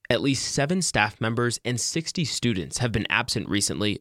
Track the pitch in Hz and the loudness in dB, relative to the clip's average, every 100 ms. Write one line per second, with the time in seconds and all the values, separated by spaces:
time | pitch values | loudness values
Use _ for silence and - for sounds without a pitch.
0 | - 120 143 131 - - 143 185 165 120 | -2 0 2 0 -2 0 0 0 0 2
1 | 107 - 113 117 120 - 120 120 - 165 | 0 0 -2 2 0 0 -4 -2 -2 -4
2 | 160 - 151 - 120 95 69 - 120 107 | -4 -2 -2 0 0 0 -2 -2 0 0
3 | - 110 120 113 - 101 - 69 104 98 | 2 0 0 -2 0 0 0 0 0 -2